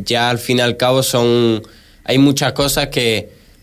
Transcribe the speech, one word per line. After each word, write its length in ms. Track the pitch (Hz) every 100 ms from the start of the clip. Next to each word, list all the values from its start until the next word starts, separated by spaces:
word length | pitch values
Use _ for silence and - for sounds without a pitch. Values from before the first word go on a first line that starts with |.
ya 260 | 92 117 120
al 80 | 120
fin 200 | - 123
y 20 |
al 140 | 123 120
cabo 260 | 127 131
son, 600 | 127 127 120 120 117 110 101 - - -
hay 140 | - 127
muchas 340 | 139 139 143
cosas 360 | - 139 143 139
que 400 | - 120 110 - - - -